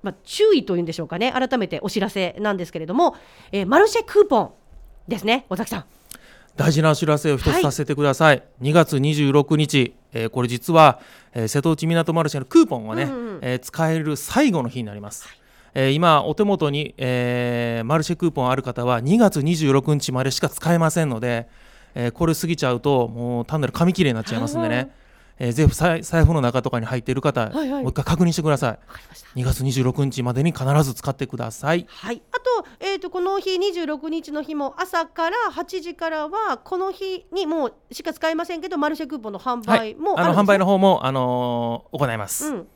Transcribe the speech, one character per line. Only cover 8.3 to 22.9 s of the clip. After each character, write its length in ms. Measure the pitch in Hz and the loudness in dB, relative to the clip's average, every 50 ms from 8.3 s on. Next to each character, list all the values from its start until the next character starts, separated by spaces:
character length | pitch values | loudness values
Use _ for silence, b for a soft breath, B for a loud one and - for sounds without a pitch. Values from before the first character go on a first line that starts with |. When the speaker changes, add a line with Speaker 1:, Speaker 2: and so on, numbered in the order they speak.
| 143 | 6
Speaker 2:
い。 40 | |
Speaker 1:
は 40 | 123 | 4
い。 20 | - _ _ - | 0 _ _ -4
Speaker 2:
二 140 | 123 143 151 | -2 4 6
月 240 | 170 160 - 156 | 6 6 6 2
二 160 | 135 135 151 151 | 0 2 2 2
十 180 | 147 147 139 | 2 2 4
六 260 | 139 147 139 - 160 | 4 4 4 4 2
日、 360 | 147 151 - - 139 123 - - _ _ _ | 2 2 2 2 2 2 0 -4 _ _ _
え 140 | - 117 113 | -6 -4 -4
ー、 40 | 110 | -4
こ 120 | - 131 | -2 -2
れ 60 | 123 | -2
実 260 | 117 123 117 - - 165 | -2 -4 -6 -2 4 8
は、 260 | 160 156 143 120 B B B B B B B B | 8 8 8 8 B B B B B B B B
え 120 | 123 113 | -4 -4
ー、 20 | |
瀬 140 | 110 - 143 | 0 -2 0
戸 100 | 131 165 | 2 0
内 140 | 160 147 160 | 0 0 0
港 280 | 160 170 165 160 - 160 | 0 0 0 0 0 0
マ 100 | 170 160 | 0 -2
ル 60 | 151 | -2
シ 80 | - | -2
ェ 20 | 143 | -6
の 80 | 131 | -8
ク 160 | - - 330 320 | 4 6 6 6
ー 40 | |
ポ 120 | - - 120 | 6 0 -6
ン 80 | 110 | -6
は 80 | 107 220 | -6 -4
ね、 80 | 240 277 | -4 -4
Speaker 1:
う 40 | |
ん 40 | 277 | -4
う 20 | 269 | -6
ん 140 | 247 240 | -8 -10
う 40 | 226 196 | -10 -10
ん。 60 | - - | -8 -4
Speaker 2:
え 120 | 127 127 | -4 -4
ー、 40 | 123 | -4
使 320 | - - - - 165 160 | -6 -10 -4 -2 0 0
え 80 | 160 160 | 0 0
る 160 | 151 156 147 | -2 -2 -4
最 320 | - - - - 190 202 269 | -4 -6 -2 0 2 2 4
後 140 | 185 156 123 | 2 0 -2
の 60 | 117 | -4
日 100 | - 131 | -6 -8
に 60 | 113 | -10
な 80 | 104 101 | -8 -10
り 60 | 104 | -14
ま 120 | 101 104 | -14 -14
す。 160 | - - - | -16 -16 -18
Speaker 1:
は 60 | - - | -20 -20
い。 20 | b b b b b b b b | b b b b b b b b
Speaker 2:
え 140 | 143 131 135 | 0 2 2
ー、 20 | |
今 320 | 139 151 175 170 156 143 - | 2 2 4 4 4 4 4
お 100 | - 147 | 0 0
手 100 | - 208 | 0 2
元 280 | 202 196 - 160 143 | 2 2 0 0 0
に、 240 | 139 147 151 - - | 0 -2 -4 -6 -8
え 840 | - 135 127 127 123 123 123 123 123 123 120 120 120 120 117 117 117 113 | -6 -4 -2 0 0 0 0 -2 -2 -2 -2 -2 -2 -2 -2 -2 -4 -2
ー、 20 | |
マ 140 | 120 151 165 | 0 0 0
ル 40 | 156 | 0
シ 100 | - 175 | -2 -4
ェ 20 | |
ク 140 | - 180 165 | -2 -2 -2
ー 20 | |
ポ 120 | 143 143 127 | 0 0 0
ン 60 | 123 | 0
あ 60 | 131 | 0
る 80 | 131 131 | 0 -2
方 220 | 127 120 - 120 | -6 -6 -2 0
は 160 | 123 123 117 | 0 0 0
二 180 | 120 139 196 233 | 2 2 4 6
月 240 | 233 190 - 151 139 | 6 4 4 2 0
二 120 | 160 175 | 0 0
十 160 | 156 160 139 | 2 2 4
六 160 | 135 139 131 156 151 | 4 4 4 2 0
日 180 | 143 - - | 0 0 -2
ま 120 | 127 127 131 | -2 0 0
で 80 | 135 | -2
し 80 | 131 - | -2 -2
か 100 | - 139 | -4 -4
使 240 | - - - 160 175 | -4 -4 0 0 2
え 60 | 170 | 2
ま 100 | 165 156 | 2 2
せ 140 | - 175 160 | 2 0 -2
ん 60 | 147 | -2
の 100 | 123 110 | -2 -4
で、 280 | 120 123 120 117 117 b b b b b b b b b b | -2 -2 -4 -4 -6 b b b b b b b b b b
え 140 | 131 120 | -4 -4
ー、 40 | 120 | -4
こ 140 | - - 170 | -2 0 0
れ 80 | 165 156 | 0 0
過 140 | - - | 0 -2
ぎ 100 | 165 170 | -4 -2
ち 80 | 151 143 | 0 0
ゃ 80 | 127 123 | 0 0
う 60 | 117 | 0
と、 260 | - 143 | 2 2